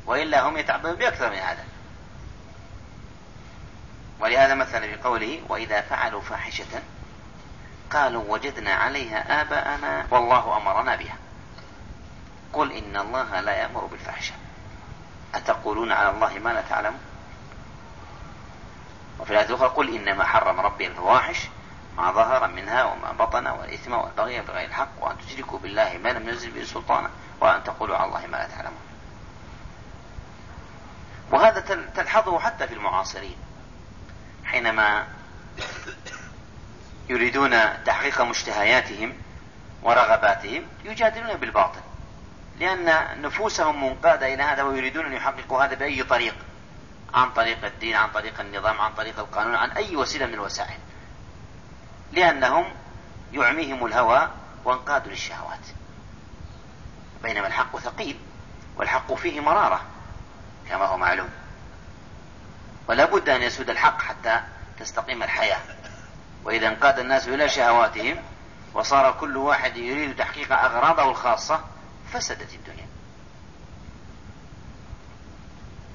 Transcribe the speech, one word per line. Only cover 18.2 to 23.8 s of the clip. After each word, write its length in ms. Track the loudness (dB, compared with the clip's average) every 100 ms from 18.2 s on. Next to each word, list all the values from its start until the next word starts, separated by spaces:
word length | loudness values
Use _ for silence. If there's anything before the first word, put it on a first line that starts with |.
| -16 -16 -16 -16 -16 -16 -18 -16 -16 -12
وفي 100 | 4
الآية 160 | 4 4
الأخرى: 220 | 4 4
قل 260 | 4 0
إنما 300 | 0 0 2
حرم 360 | 6 6 6 4
ربي 260 | 2 0 -6
الفواحش 640 | -2 6 6 6 -2 -6 -10 -16 -16 -12 0
ما 160 | 2
ظهر 360 | 6 6 6 2
منها 360 | -2 -2 2
وما 280 | 2 0 -6
بطن، 340 | 0 2 2 0
والإثم 460 | -4 -6 -10